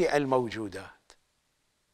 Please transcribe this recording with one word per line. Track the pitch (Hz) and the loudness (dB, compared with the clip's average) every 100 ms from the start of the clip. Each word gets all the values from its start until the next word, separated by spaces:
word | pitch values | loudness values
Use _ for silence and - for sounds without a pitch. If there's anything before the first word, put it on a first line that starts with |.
الموجودات. | 165 147 139 131 120 104 107 95 92 - _ - _ _ _ _ _ _ _ | 2 2 2 2 0 -4 -8 -10 -16 -20 _ -20 _ _ _ _ _ _ _